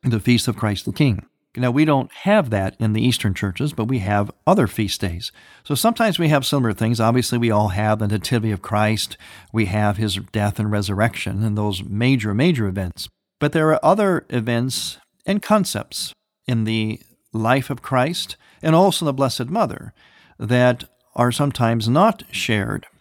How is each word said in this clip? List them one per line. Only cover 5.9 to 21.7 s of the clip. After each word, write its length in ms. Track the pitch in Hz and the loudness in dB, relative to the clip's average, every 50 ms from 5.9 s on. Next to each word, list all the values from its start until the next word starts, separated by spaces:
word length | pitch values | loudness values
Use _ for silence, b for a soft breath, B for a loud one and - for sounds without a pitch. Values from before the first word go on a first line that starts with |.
| 226 - 226 214 160 165 | 2 2 0 0 0 0
we 100 | 170 151 | 2 2
have 160 | 156 135 127 | 2 2 0
similar 280 | - 147 139 123 113 98 | 0 0 0 0 0 0
things. 260 | - 117 113 120 113 | 0 0 0 0 2
Obviously, 400 | 110 113 120 123 113 - 127 117 | 2 2 2 2 0 0 0 0
we 100 | 117 113 | 2 2
all 200 | 107 104 107 101 | 2 2 2 0
have 280 | 90 110 107 107 107 | 0 0 0 0 0
the 100 | 110 107 | 0 0
Nativity 440 | 101 110 98 - - 127 113 110 110 | 0 -2 -2 -2 -2 -2 0 0 -2
of 100 | 101 90 | -2 -4
Christ. 560 | - - 107 104 107 107 110 104 - - - B B B B B B B | -4 -2 0 0 2 2 0 0 -4 -6 -10 B B B B B B B
We 140 | - 113 104 | -2 0 0
have 320 | 90 98 107 107 104 95 | 0 0 0 0 0 0
his 220 | 104 110 104 87 98 - - | 0 -2 -2 -2 -4 -6 -6
death 280 | - 110 101 107 - - | -4 -2 -2 -2 -2 -2
and 120 | 107 104 | -2 -2
resurrection 720 | 104 104 101 101 98 98 110 120 - - - 101 104 98 110 | -2 -2 -2 -2 -2 0 0 0 -2 -4 -8 -6 -4 -2 -2
and 140 | 110 104 | -2 -2
those 260 | 107 104 104 98 95 - | -2 -2 -2 -4 -4 -6
major, 520 | - 98 107 120 131 135 120 104 107 98 | -6 -4 0 2 2 2 2 0 -2 0
major 320 | 113 147 185 160 120 107 | 2 2 2 2 0 0
events. 420 | 98 92 101 92 90 - - - - - _ _ _ _ - | -2 -2 -4 -4 -6 -6 -10 -14 -16 -16 _ _ _ _ -4
But 120 | 147 151 | -2 -2
there 200 | - 160 156 156 | 0 2 2 2
are 120 | 156 - - | 2 4 4
other 440 | 151 190 220 208 190 175 143 - - | 4 4 4 4 2 2 0 -2 -4
events 720 | - 120 110 120 120 117 123 131 - - - - - - _ _ _ _ _ | -4 -4 -2 0 0 0 0 -2 -4 -6 -8 -10 -12 -14 _ _ _ _ _
and 160 | - 202 208 | -2 -2 -2
concepts 720 | - - 214 208 185 - - 104 - - - - - - - _ _ _ _ _ _ | 0 2 2 2 2 0 -4 -6 -8 -8 -10 -10 -10 -10 -12 _ _ _ _ _ _
in 200 | - 120 113 107 | -2 0 0 0
the 360 | 110 113 110 110 110 - - - _ _ _ _ _ - | 0 0 0 0 -2 -4 -8 -12 _ _ _ _ _ -6
life 380 | 110 110 117 131 139 - - | -2 0 2 2 2 0 -2
of 100 | 139 - | -8 -10
Christ 560 | - - 135 127 131 156 180 - - - - b b b b b | -6 -2 0 0 0 0 -2 -6 -8 -10 -12 b b b b b
and 140 | - 160 160 | 0 2 4
also 300 | 170 196 190 - - 170 | 6 6 4 2 0 -2
the 80 | 147 131 | -2 -2
Blessed 360 | 131 139 123 - - 120 123 | 0 0 -2 -2 -4 -6 -4
Mother 440 | 180 233 190 - - - - 113 b b b b b b b b b | -2 -2 -2 -2 -4 -8 -12 -14 b b b b b b b b b
that 460 | b 113 107 123 123 123 123 120 120 - - _ _ _ _ - | b -2 0 4 4 6 4 4 2 -4 -16 _ _ _ _ -2
are 160 | - 120 123 | 0 0 2
sometimes 560 | 120 - 147 139 - - 120 113 | 2 0 0 -2 0 0 0 0